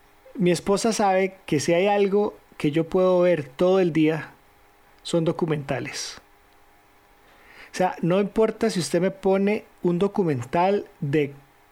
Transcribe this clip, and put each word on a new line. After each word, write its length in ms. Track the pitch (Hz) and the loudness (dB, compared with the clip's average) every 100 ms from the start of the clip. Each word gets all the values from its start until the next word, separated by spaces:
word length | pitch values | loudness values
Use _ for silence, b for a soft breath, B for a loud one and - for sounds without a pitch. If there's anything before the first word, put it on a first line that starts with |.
| _ _ - | _ _ -14
Mi 160 | 285 175 | -2 0
esposa 420 | 170 - 196 233 | 0 0 0 0
sabe 440 | 220 202 190 190 190 | 0 2 2 0 -4
que 160 | - 151 | -4 -2
si 140 | 143 | 0
hay 120 | 170 202 | 2 2
algo 460 | 208 202 202 208 - _ - | 2 2 0 -2 -6 _ -6
que 140 | 151 | -2
yo 180 | 156 165 | -2 0
puedo 320 | 185 185 180 | 2 2 4
ver 240 | 180 165 | 2 2
todo 360 | 139 - 180 190 | -2 0 2 4
el 120 | 180 | 2
día, 380 | 156 156 156 - - _ _ _ _ _ _ | 2 2 0 -6 -18 _ _ _ _ _ _
son 220 | - 170 | -4 -2
documentales. 960 | 165 160 165 151 139 135 - - - - - _ _ _ _ _ _ _ _ _ _ B B B B | -2 -2 -2 -2 -4 -6 -8 -10 -12 -14 -20 _ _ _ _ _ _ _ _ _ _ B B B B
O 40 | |
sea, 220 | - 180 - | -2 -2 0
no 160 | 165 185 | 0 2
importa 500 | 202 220 220 220 226 | 0 0 0 0 -2
si 100 | 185 | -2
usted 200 | 151 175 | -2 0
me 100 | 185 | 0
pone 540 | 185 190 190 196 220 - - | -2 0 2 2 -2 -6 -6
un 160 | 180 175 | -2 0
documental 880 | 196 214 170 131 117 170 185 202 - - | 0 0 -2 -2 -2 0 2 0 -4 -8
de 340 | 147 156 139 - - _ _ | -2 0 -2 -6 -20 _ _